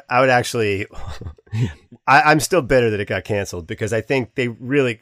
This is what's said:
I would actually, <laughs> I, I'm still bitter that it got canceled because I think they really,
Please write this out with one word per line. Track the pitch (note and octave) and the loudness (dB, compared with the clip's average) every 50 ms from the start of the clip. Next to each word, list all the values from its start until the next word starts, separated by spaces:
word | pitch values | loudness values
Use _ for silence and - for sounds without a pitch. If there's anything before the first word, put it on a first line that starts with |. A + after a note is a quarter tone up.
| - - | -2 -2
I | B2+ B2 | 2 2
would | C3+ C3 | 4 4
actually, | B2+ B2 A#2 - - A#2+ A2 G#2 G2+ F#2+ A2 - | 4 2 2 0 -2 -2 0 0 -2 -2 -6 -8
<laughs> | - - - - - - - - - _ _ - - A2 A#2 F2 - - _ _ - - - - | -10 -12 -10 -10 -10 -10 -12 -14 -16 _ _ -8 -4 -4 -4 -4 -4 -10 _ _ -20 -10 0 4
I, | C3 D3 | 4 4
I'm | D3+ D3+ D#3 D3+ | 6 6 4 2
still | C3 - F#3+ F3 | 2 0 0 0
bitter | C3+ G#2 C3+ B2+ A#2+ A2+ | 0 2 2 2 4 2
that | G#2+ G2 | 0 -2
it | G#2 - | -4 -4
got | - F#2+ - | -4 -6 -4
canceled | - A2 G2+ G2 - - F2 D#2+ - | -2 -2 -2 -2 -4 -8 -12 -10 -10
because | A2 - A2 G#2 A#2 | -8 -6 -6 -4 -2
I | A2+ | -4
think | - - C#3 C3+ A#2+ - - | -2 0 -2 -2 -2 -4 -4
they | - B2 A#2+ | -4 -4 -4
really, | A2+ - B2 A#2+ C#3 D3 C3+ B2 A2+ - | -6 -8 -6 -2 0 2 2 0 -2 -6